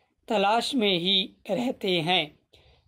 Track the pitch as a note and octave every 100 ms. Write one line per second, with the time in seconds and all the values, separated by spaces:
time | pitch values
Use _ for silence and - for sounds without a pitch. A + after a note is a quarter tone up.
0 | _ _ - G#3+ G3 A3+ A#3 C#4 G#3 F3+
1 | F3+ F#3+ - - - G#3 B3 C4 G3+ F3+
2 | D#3 F3+ D3+ - _ - _ _